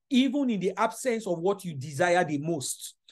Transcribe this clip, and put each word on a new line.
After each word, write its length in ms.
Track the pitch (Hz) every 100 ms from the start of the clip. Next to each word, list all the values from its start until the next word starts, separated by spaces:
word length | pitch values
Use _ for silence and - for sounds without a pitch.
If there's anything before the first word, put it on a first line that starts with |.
| -
even 400 | 247 269 285 262
in 120 | 202
the 100 | 185 190
absence 500 | 226 - 269 226 196
of 120 | 170
what 260 | 180 196 180
you 80 |
desire 500 | 143 156 139 175 180
the 140 | 175 143
most. 580 | 156 156 - - - - _